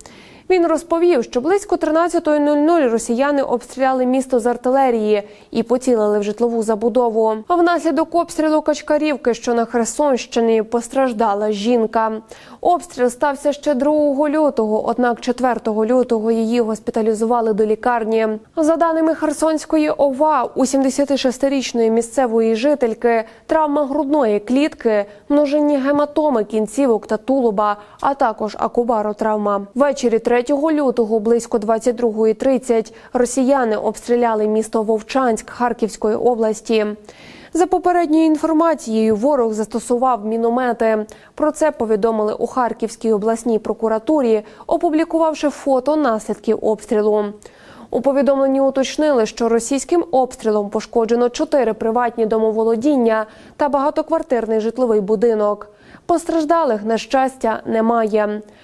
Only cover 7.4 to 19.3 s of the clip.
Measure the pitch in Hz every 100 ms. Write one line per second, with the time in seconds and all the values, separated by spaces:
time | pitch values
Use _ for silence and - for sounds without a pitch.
7.4 | 214 349 339 339 320 277 320 339 330 -
8.4 | 311 302 302 294 - 302 302 269 247 220
9.4 | 247 233 226 240 220 - 294 240 - 240
10.4 | 226 226 214 233 233 269 262 214 226 202
11.4 | 214 202 220 247 220 226 220 220 - -
12.4 | - 247 339 349 - 262 247 247 294 269
13.4 | 294 285 302 254 285 302 294 269 302 311
14.4 | 294 262 214 214 - 233 247 233 247 240
15.4 | 254 233 226 214 220 254 247 226 220 226
16.4 | 220 240 220 220 - 233 220 214 226 240
17.4 | 226 214 214 220 247 240 220 220 220 214
18.4 | - - 311 320 330 320 320 311 311